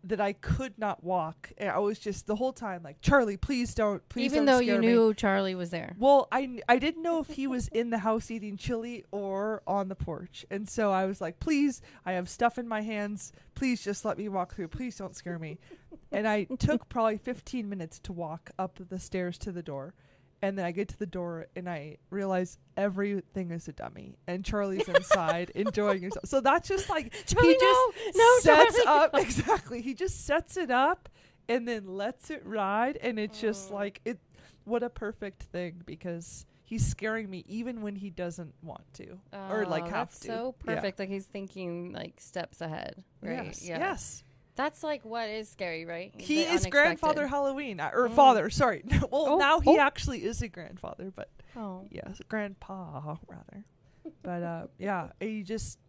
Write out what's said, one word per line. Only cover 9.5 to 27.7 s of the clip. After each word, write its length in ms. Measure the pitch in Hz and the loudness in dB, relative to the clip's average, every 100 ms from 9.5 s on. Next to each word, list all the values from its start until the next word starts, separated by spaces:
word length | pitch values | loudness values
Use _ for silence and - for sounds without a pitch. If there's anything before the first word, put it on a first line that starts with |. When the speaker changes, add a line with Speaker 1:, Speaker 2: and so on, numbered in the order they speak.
| 214 - | -4 -2
Speaker 1:
on 220 | 196 190 | -2 -2
the 60 | |
porch. 520 | 185 - 196 180 - - | -6 -8 -8 -12 -16 -8
And 160 | 196 208 | -8 -6
so 240 | - 208 | 0 2
I 140 | 190 | 2
was 160 | 190 196 | 0 -2
like, 180 | 165 - | -8 -6
"Please, 440 | - 285 285 - - - 180 | 0 2 2 0 -14 -12 -6
I 60 | |
have 180 | 180 180 | -4 -6
stuff 260 | - 233 254 | 0 0 0
in 100 | 233 | -6
my 140 | 214 | -4
hands. 500 | 214 214 208 208 - - - | -4 -4 -6 -8 -12 -18 -18
Please 280 | - 269 240 | -4 -2 0
just 180 | 202 202 220 | -4 -4 -4
let 100 | - | -4
me 140 | 208 | -4
walk 240 | 190 175 | -4 -4
through. 140 | - 165 | -6 -10
Please 280 | - 254 - | -8 -8 -8
don't 180 | 190 - | -14 -12
scare 220 | 175 170 | -10 -8
me." 200 | 160 165 | -8 -12
Speaker 2:
<laughs> 40 | - - - 320 - | -18 -20 -20 -20 -6
Speaker 1:
And 140 | 202 214 | -2 0
I 180 | 214 | 0
took 440 | 190 262 - 302 - | -2 0 2 2 -2
probably 300 | 240 220 214 | 0 0 0
fifteen 500 | - 247 - 254 208 | -6 -8 -8 -8 -6
minutes 300 | 196 160 - | -8 -10 -12
to 120 | - | -12
walk 380 | 170 165 165 - - | -8 -8 -10 -12 -8
up 220 | 185 - 180 | -8 -8 -12
the 100 | 185 | -12
stairs 380 | - 190 180 175 | -6 -4 -4 -6
to 140 | 208 | -10
the 100 | 175 | -8
door. 300 | 156 139 143 - _ _ _ _ | -10 -10 -12 -18 _ _ _ _
And 140 | 196 196 | -4 -2
then 60 | |
I 80 | 175 | -4
get 160 | 175 196 | -4 -6
to 100 | - | -6
the 60 | 202 | -8
door 400 | 185 175 165 - | -6 -6 -8 -10
and 140 | - 180 | -10 -8
I 300 | 165 151 - _ | -8 -10 -18 _
realize 480 | 190 196 185 180 - _ - | -4 0 0 -2 -8 _ -2
everything 760 | 202 190 202 196 - 196 180 | 0 0 -2 -2 -4 -8 -6
is 180 | 170 - | -6 -10
a 40 | |
dummy. 440 | - - - - - - | -12 -12 -12 -18 -14 -8
And 160 | 185 | -6
Charlie's 460 | 196 214 202 190 214 | -2 -2 0 -2 -2
inside 640 | 175 180 196 160 170 175 | -2 2 0 2 -2 -4
Speaker 2:
<laughs> 40 | |
Speaker 1:
enjoying 460 | - 214 - 208 196 | -4 -4 0 0 0
himself. 220 | 180 214 - | -4 -10 -2
So 140 | 269 | 2
that's 260 | 262 330 - | 4 2 0
just 220 | 392 381 | -4 -2
like, 240 | 320 233 415 - | -4 -4 -12 -2
Speaker 2:
Charlie, 220 | - 494 | 6 8
Speaker 1:
he 60 | 508 | 8
just 560 | 508 | 8